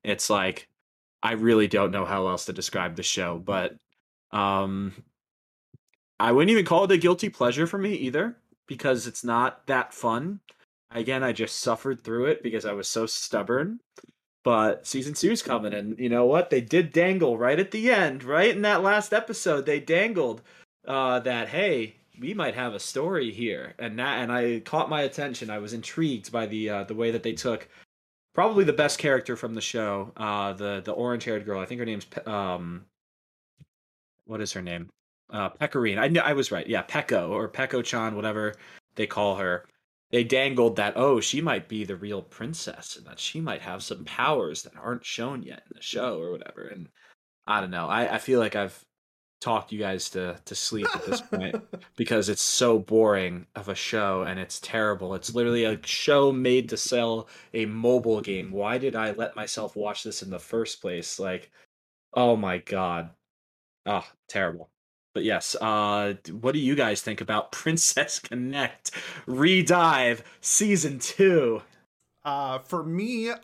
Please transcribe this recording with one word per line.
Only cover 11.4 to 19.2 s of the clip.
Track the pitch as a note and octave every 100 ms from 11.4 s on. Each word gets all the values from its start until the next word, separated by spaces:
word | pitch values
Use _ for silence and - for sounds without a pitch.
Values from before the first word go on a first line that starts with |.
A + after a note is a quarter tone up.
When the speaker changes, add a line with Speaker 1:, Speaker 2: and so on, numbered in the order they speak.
| A2 -
Speaker 1:
suffered | B2 A2+ C3+ C3
through | - A#2 C#3
it | D#3
because | A#2+ A2 G#2
I |
was | G2+ F#2+
so | A2+ A#2
stubborn. | - - G#2+ G2+ B2+ F3 A#3 - - - _ _ _ B2+
But | A2+ A2 - -
season | C3+ C3+
two's | D3 F3 A3+
coming, | - A#2+ G#2+
and | G#2 G#2 A2+
you | B2
know | A#2+ B2
what? | D#3+ F3
They | C3
did | A#2 E3 E3
dangle | D#3+ F3+ F#3+ D3 A2+
right | A#2+ D#3
at | G3
the | A3 A#3
end, | G#3+ D#3+ C3
right | B2+ D#3 G#3+ G3
in |
that | G#3 F#3+
last | F#3+ G#3 G3+
episode, | G#3+